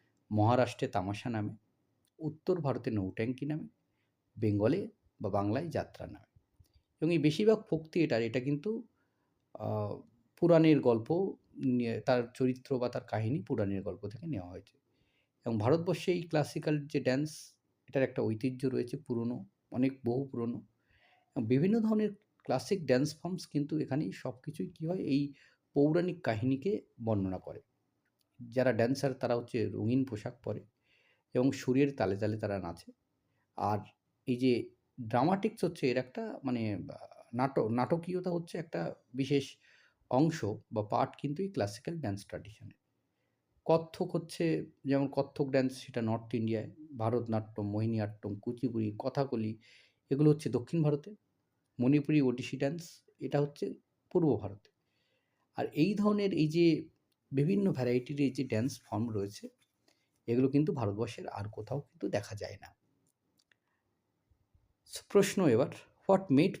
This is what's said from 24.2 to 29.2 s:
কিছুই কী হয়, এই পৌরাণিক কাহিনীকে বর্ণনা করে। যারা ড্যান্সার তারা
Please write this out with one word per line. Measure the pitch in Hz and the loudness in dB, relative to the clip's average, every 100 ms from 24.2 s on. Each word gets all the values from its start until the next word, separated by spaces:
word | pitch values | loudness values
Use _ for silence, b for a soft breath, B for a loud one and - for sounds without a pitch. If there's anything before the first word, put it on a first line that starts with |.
| - | -10
কিছুই | 117 - - 185 | -10 -10 -8 -8
কী | - 160 | -6 -6
হয়, | 190 | -4
এই | - 139 143 B B B _ | 0 0 -2 B B B _
পৌরাণিক | 143 147 165 180 175 | 2 4 4 0 -2
কাহিনীকে | 120 110 127 135 196 208 - - | -2 0 0 0 0 -4 -6 -6
বর্ণনা | 113 104 95 92 | 0 0 0 -4
করে। | - - - _ _ _ _ _ _ - 120 | -10 -16 -18 _ _ _ _ _ _ -18 -4
যারা | 123 127 | 2 2
ড্যান্সার | 110 117 135 139 | 4 2 2 -2
তারা | 127 | -2